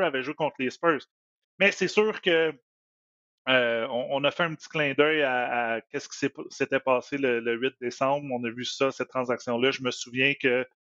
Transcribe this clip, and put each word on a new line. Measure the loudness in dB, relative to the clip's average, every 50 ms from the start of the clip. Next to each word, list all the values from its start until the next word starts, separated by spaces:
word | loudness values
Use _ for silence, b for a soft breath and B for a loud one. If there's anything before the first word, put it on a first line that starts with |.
| 2
avait | 0 0 -2 -4
joué | -4 -4
contre | -2 -4 -4 -2 -4
les | -4 -4
Spurs. | -4 0 2 2 2 2 -2 -10 _ _ _ _ _ _ _ _ _ 2
Mais | 2 2
c'est | 2 2 -2 0
sûr | 2 2 2 2 0 -2
que, | 0 2 2 4 2 0 -2 -6 _ _ _ _ _ _ _ _ _ _ _ _ _ _ _ _ 0 2
euh, | 4 4 4 2 0 0 -2 -2
on, | -2 -4 -2 -2
on | 0 0 0
a | 0
fait | 0 0 -2
un | -2 -4
petit | -8 -12 -6
clin | -2 -2 0 2 4
d'œil | 4 4 4 4 2 2
à, | 2 2 0 0 0 -2 -2 0 -2 -2
à | -4
qu'est-ce | -6 _ -8 -10 -10
qui | -10 -6
s'est | -4 -4 -4
p-, | -4 -6 -14 -8
s'était | -6 -4 -2 0 0 0
passé | 2 2 2 2 0 -2 -4
le, | 0 2 2 2 2
le | 0 -2 -2
huit | 0 -2 -4 -4 -4
décembre. | -8 -6 -4 0 0 0 0 0 -2 -4
On | -6 -4 -4
a | -6
vu | -6 -6 -8
ça, | -6 -2 0 0 0
cette | 0 -2 -6 -4
transaction-là. | -4 -2 -2 -2 -2 -4 -2 -4 0 2 2 2
Je | 2 0
me | -2 -4
souviens | -4 -6 -8 -6 -2 0 2 2 2 2
que | 2 2 2 2 0 -4 _ _ _